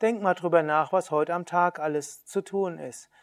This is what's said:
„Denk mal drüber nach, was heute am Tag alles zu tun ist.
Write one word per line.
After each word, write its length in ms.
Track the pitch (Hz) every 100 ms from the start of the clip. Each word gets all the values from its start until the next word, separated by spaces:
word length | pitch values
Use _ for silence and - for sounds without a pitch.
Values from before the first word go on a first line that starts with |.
„Denk 220 | 226 233
mal 120 | 196
drüber 280 | 175 170 165
nach, 300 | 151 151 147
was 180 | 190 -
heute 240 | 151 156
am 120 | 175 175
Tag 320 | 175 175 170
alles 460 | 156 147 143 -
zu 180 | - 196
tun 360 | 196 196 190 165
ist. 300 | 139 - - _